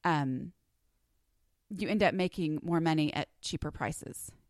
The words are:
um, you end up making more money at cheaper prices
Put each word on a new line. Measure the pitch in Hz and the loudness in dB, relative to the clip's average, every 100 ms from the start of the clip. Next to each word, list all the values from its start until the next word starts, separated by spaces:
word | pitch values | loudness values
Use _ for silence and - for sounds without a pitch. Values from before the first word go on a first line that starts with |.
um, | 175 156 135 127 170 _ _ _ _ _ _ _ _ _ _ _ _ | 2 2 2 -2 -6 _ _ _ _ _ _ _ _ _ _ _ _
you | 185 208 | -6 0
end | 214 | 4
up | 190 | 4
making | 185 180 - 160 151 | 4 -2 0 -2 -2
more | - 170 | 0 2
money | 165 156 151 | 4 4 2
at | - - _ | 0 -6 _
cheaper | - 160 151 | -8 -6 -6
prices | - 104 - - - - - _ | -4 -6 -6 -10 -12 -16 -18 _